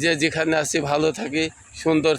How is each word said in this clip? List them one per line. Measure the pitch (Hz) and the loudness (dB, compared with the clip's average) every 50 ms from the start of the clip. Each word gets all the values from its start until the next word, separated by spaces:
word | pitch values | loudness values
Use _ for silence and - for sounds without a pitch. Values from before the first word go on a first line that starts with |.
যে | 147 170 165 | 0 0 2
যেখানে | 147 151 160 147 160 160 160 160 156 151 | 2 0 0 0 0 0 2 2 0 0
আছি | 143 - 165 143 143 | 0 -2 -2 0 0
ভালো | 147 151 156 160 | 0 2 2 0
থাকি, | - - 160 143 139 160 160 160 - - - - - - | -2 -2 -6 -4 -4 -2 -4 -4 -6 -12 -20 -20 -12 -4
সুন্দর | - 165 160 156 147 160 151 | 0 0 2 2 2 2 0